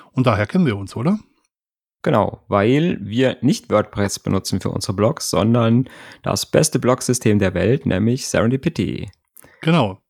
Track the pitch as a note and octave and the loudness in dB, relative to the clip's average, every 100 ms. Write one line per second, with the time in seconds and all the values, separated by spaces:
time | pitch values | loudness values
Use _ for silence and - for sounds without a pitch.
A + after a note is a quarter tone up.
0 | - - B2+ G2+ G#2 F#3+ D#3 G2+ G2 A2+ | -8 0 2 2 0 0 0 -2 -6 -4
1 | C#3+ G#3+ - _ _ _ _ _ _ _ | -2 -2 -6 _ _ _ _ _ _ _
2 | F3 A#2 F#2 - - G2+ G#2+ C#3 F3 - | 0 0 0 -4 -2 0 2 2 0 -4
3 | G2+ A2+ B2+ - A#2+ A3+ - G#2+ G2+ G#2+ | -4 0 0 0 0 -2 0 0 0 -2
4 | G2+ - G2+ G2 - G2 - - - G2 | -4 -4 -2 -2 -2 -4 -4 -6 -4 0
5 | G#2+ D#3+ - - A2 A#2+ A2+ A#2+ C3 - | 0 0 -2 0 2 2 4 2 0 -8
6 | - - - G2 - D#3 D#3 B2+ B2 B2+ | -20 -10 -4 -4 0 0 2 0 0 0
7 | - B2 A#2 G#2 F#2+ F2+ G2 C#3+ - F#2+ | 0 0 2 2 2 0 0 0 0 0
8 | A2 C3 - - A2 C3+ E3 D#3 F2 - | 0 -2 -2 0 0 0 -2 -4 -4 -6
9 | - - _ _ - _ D#3+ E3 G#2+ F#2+ | -10 -16 _ _ -20 _ 0 2 0 -4